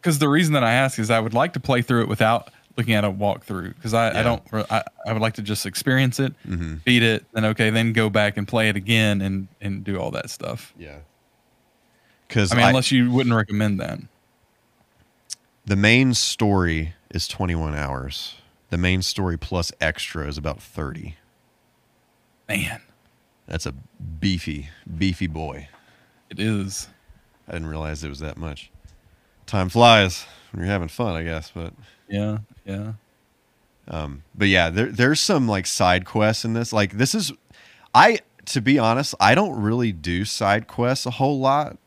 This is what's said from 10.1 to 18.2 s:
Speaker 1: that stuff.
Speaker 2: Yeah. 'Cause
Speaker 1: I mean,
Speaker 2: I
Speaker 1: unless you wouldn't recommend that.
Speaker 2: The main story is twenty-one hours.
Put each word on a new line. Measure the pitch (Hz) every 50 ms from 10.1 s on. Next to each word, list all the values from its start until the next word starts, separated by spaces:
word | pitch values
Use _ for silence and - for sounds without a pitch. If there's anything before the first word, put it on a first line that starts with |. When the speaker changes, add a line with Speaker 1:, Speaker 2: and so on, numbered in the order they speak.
| -
Speaker 1:
that | 60 - -
stuff. | - - - - - 113 - - _ -
Speaker 2:
Yeah. | 85 76 71 73 76 _ _ _ _ _ _ _ _ _ _ _ _ _ _ _ _ _ _ _ _ _ _ _ _ _
'Cause | - 117 101 92 110
Speaker 1:
I |
mean, | 123 113
Speaker 2:
I | 98
Speaker 1:
unless | 127 131 127 -
you | 135 127 123 123
wouldn't | 123 131 135 123 117
recommend | 113 104 - 104 104 107 107 101 92
that. | - - - - - - _ _ _ _ _ _ _ _ _ _ _ _ _ _ _ _ _ _ _ _ _ _ _ _ - _ _ _ _ _ _
Speaker 2:
The | - 98
main | 98 101 107 113 123 131 131 120
story | - - - - - 117 107 101 95 90 85 80 80 78 82 85 _ _ _
is | - 87 - -
twenty-one | - - 98 90 85 82 80 78 76
hours. | 76 73 67 69 65 65 71 73 -